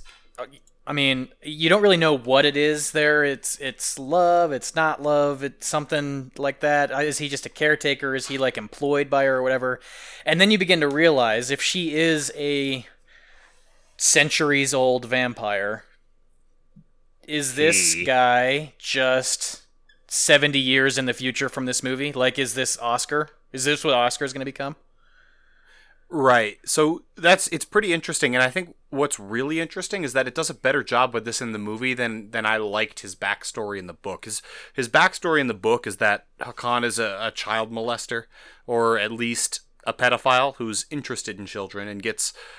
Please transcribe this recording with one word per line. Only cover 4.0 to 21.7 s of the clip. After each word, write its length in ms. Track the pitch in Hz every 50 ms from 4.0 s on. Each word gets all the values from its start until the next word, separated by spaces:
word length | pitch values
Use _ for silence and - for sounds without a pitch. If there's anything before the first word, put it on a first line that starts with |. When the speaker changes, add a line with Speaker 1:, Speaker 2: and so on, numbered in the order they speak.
| 135 131 160 180 175 175 175 175 175 160
Speaker 1:
it's 240 | 139 123 - - -
not 260 | 160 160 156 147 -
love, 420 | 143 147 147 147 143 143 143 131 139
it's 240 | 135 - - - -
something 640 | - 151 147 - 160 147 143 143 139 139 131 131 - -
like 220 | 139 139 135 -
that. 320 | - 147 147 147 143 135 131
Uh, 60 | 139
is 200 | 147 151 139 -
he 100 | 151 139
just 160 | 139 - -
a 40 | 127
caretaker? 640 | - - 151 151 151 147 - 147 139 127 143 135 131
Is 140 | 131 123 -
he, 100 | 139 131
like, 200 | 131 127 - 117
employed 520 | 107 107 - - 147 139 143 143 143 135
by 140 | 143 139 135
her 120 | 135 131 127
or 60 | 127
whatever? 360 | 131 131 127 127 127 127 - - - - - - - - - -
And 160 | 156 165 170
then 100 | 190 208
you 60 | 214 190
begin 240 | 190 175 185 165
to 80 | 147 143
realize 600 | 139 151 170 165 151 131 120 113 107 117 123 127
if 120 | 139 -
she 320 | - - - 185 175 156 147
is 340 | 156 165 165 160 151 139 - -
a 500 | 147 147 143 143 143 139 135 135 127 117 - - _ _ _ - - _ _ - - - _ _ _ _ _ _ _ _ _ _ -
centuries-old 1080 | - - - 156 143 147 - - 160 147 143 139 139 131 139 131 127 127 127 127 123
vampire, 800 | 113 127 127 127 123 117 - 113 104 104 98 98 104 107 110 - - _ _ _ _ _ _ _ _ _ _ _ _ _ _ _ _ _ - - _ _ _ _ _ _ _ _ -
is 280 | 151 151 139 131 123
this 380 | 143 151 160 165 - - - -
Speaker 2:
He. 100 | 170 -
Speaker 1:
guy 680 | 135 127 127 127 123 123 123 127 131 135 147 156 143 - -
just 840 | - - - 135 131 127 131 131 127 - - - - - - - - _ _ _ _ _ _ _ _ -
seventy 520 | - - - - 151 143 143 147 143 139
years 380 | 131 127 131 135 135 135 120 135
in 80 | 131
the 80 | 127 120
future 360 | - 127 127 123 - 139 127
from 160 | - 135 131
this 180 | 127